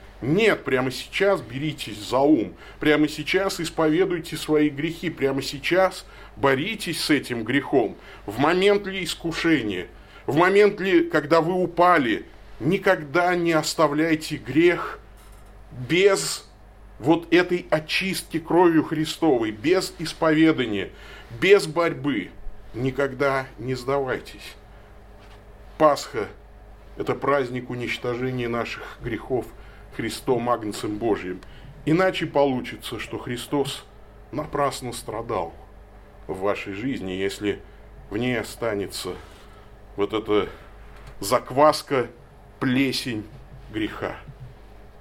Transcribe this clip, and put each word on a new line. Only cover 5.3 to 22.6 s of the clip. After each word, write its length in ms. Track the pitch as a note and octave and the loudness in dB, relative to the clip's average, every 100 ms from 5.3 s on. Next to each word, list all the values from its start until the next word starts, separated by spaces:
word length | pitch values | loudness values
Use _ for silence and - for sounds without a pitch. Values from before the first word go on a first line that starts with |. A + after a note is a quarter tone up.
| C3+ | -2
сейчас 640 | C3 C#3+ - F3+ F#3 - - - - - | -4 -6 0 2 2 0 -16 -20 -20 0
боритесь 640 | C3+ C3 F#3+ G#3+ F#3 D#3 | 2 4 0 -4 -6 -2
с 80 | - | 2
этим 320 | C#3+ - A#2 | 2 0 -4
грехом. 540 | A2 - - C#3 G2 - - - | 0 -2 2 2 2 -2 -18 -16
В 140 | - G#2+ | -8 0
момент 480 | D3 F3+ G3+ G3+ G3 | 2 4 4 4 0
ли 160 | F#3+ | -6
искушения, 840 | E3 - E3 D#3+ E3 D3 G#2+ F2+ F2 - - - - | -6 -6 -6 0 2 2 2 -4 -8 -14 -20 -12 -2
в 100 | C#3+ | 2
момент 420 | F3+ G3 G#3 G3+ | 4 6 6 4
ли, 300 | F#3+ F3 E3+ | 4 4 4
когда 320 | D#3 C#3+ E3 | 0 4 4
вы 140 | D#3+ | 4
упали, 680 | F#3 F3 E3+ F3 E3+ A#2+ G2 - - - - | 0 0 4 6 6 4 0 -4 -18 -18 -6
никогда 760 | B2 F#3+ F#3+ E3+ D3 E3 F3 | 0 2 2 0 0 0 2
не 160 | F3 E3+ | 2 2
оставляйте 840 | D#3 D3+ - D3+ D3 E3 D#3 - C3+ | 0 0 2 2 2 0 0 -2 -8
грех 640 | - C#3+ F3 D#3+ - - - - - - - - - | -2 4 4 4 -2 -12 -18 -20 -20 -20 -20 -20 -18
без 760 | B2 B2 E3+ G3 F#3+ D#3+ - - - - - - - | -10 -2 4 6 4 0 -8 -12 -20 -20 -20 -20 -2
вот 320 | B2 E3+ - | 2 2 4
этой 340 | E3 F3+ F3 - | 4 4 0 0
очистки 680 | D#3 - - F#3 E3+ - D#3+ | -2 0 -2 -2 -4 -6 -6
кровью 460 | D#3+ E3+ F3+ D#3+ | 0 4 6 6
Христовой, 680 | C3 D#3 D#3 - D#3+ B2 A2 | 2 -2 -4 0 4 4 2
без 420 | G#2+ C#3+ F#3 F3+ - | -2 0 0 0 -6
исповедания, 920 | D#3+ - D#3+ D#3 D#3+ C3 A#2 G2+ F#2 - - - - A#2 | -8 0 2 6 4 4 0 -4 -6 -10 -18 -18 -16 0
без 260 | F#3 G3 D#3+ | 6 6 4
борьбы. 640 | D3+ E3 C#3 C#3 A2+ - - - - | 0 -2 -2 -2 -2 -4 -10 -12 -12